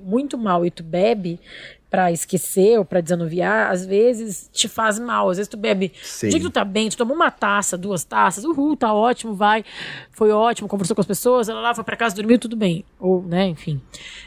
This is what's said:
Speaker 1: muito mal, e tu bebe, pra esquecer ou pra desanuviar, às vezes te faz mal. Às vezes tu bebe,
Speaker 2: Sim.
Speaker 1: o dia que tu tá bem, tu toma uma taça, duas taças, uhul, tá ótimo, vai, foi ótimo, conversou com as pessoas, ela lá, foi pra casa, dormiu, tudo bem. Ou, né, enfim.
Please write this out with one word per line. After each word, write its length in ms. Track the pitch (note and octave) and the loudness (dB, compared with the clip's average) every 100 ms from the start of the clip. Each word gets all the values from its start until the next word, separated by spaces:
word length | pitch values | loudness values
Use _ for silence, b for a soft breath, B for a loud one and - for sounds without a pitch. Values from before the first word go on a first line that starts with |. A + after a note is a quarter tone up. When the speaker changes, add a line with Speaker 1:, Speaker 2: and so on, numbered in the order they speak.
Speaker 1:
muito 320 | F#3 A3+ C#4+ C4 | -2 -2 -2 -4
mal, 280 | G#3+ F3 F3 | 0 2 0
e 40 | |
tu 120 | - | -4
bebe, 560 | E3 F3 G#3 A3+ F3 E3+ B B B B - F#3+ | -6 0 2 2 -4 -8 B B B B -4 0
pra 160 | F3+ | 2
esquecer 680 | E3+ - F3+ - G3 G3 A3+ | 0 -2 -4 -2 4 6 6
ou 60 | |
pra 160 | F#3 F#3 | 4 0
desanuviar, 720 | E3 F3 E3 E3+ F3+ A3 G3+ | 0 -2 -2 0 2 2 2
às 140 | F#3 F#3 | -2 0
vezes 640 | G3+ A#3+ A3+ A3+ F#3 - | 2 4 2 -4 -10 -10
te 160 | - A3+ | -4 -4
faz 300 | - A3 G#3 | 0 -2 0
mal. 320 | A#3+ G#3 G3+ | -2 0 0
Às 80 | F3+ | -2
vezes 100 | G#3 | -4
tu 80 | G#3+ | -4
bebe, 380 | A3 G3 F#3+ - | -2 0 -2 -6
Speaker 2:
Sim. 240 | - - - | -14 -4 0
Speaker 1:
o 40 | |
dia 80 | D#4 | 0
que 40 | |
tu 60 | F4 | 0
tá 120 | B3 | -2
bem, 280 | G3+ G3+ A3 | -2 -2 -2
tu 60 | - | -2
toma 160 | A#3 | -2
uma 160 | D#4 D4+ | 2 0
taça, 480 | - G#3 G3+ G3 F3+ | 0 -2 0 -2 -4
duas 260 | G3 F#3 | -4 -4
taças, 400 | - A3 G3+ F#3 | -2 2 2 2
uhul, 320 | C#4 C#4+ D4 D4 | -4 0 0 2
tá 160 | A3+ | 2
ótimo, 400 | G#3+ A#3 A#3+ A3+ | 2 2 0 -4
vai, 300 | F#3+ G#3 A3 G#3 B B B B | 0 2 2 -2 B B B B
foi 200 | - G#3+ | 0 4
ótimo, 380 | G#3+ A3+ A3+ G#3 | 4 2 0 -4
conversou 260 | G3+ F3+ | -4 -2
com 60 | A3 | 0
as 60 | F#3 | 0
pessoas, 420 | F#3+ B3 B3 A3 | 0 2 2 0
ela 100 | A3 | -4
lá, 120 | A#3 | -2
foi 80 | A3+ | -2
pra 120 | - - | -4 -2
casa, 180 | A#3 | -2
dormiu, 240 | G3 G#3+ A#3+ | 0 4 4
tudo 160 | A3+ | 4
bem. 300 | A3+ G3 E3+ - - | -2 0 -2 -6 -6
Ou, 220 | F#3 F#3 | 0 0
né, 240 | F3+ F3 F#3+ | 0 0 0
enfim. 340 | D#3 - C#3 - B B B | -2 -6 -6 -8 B B B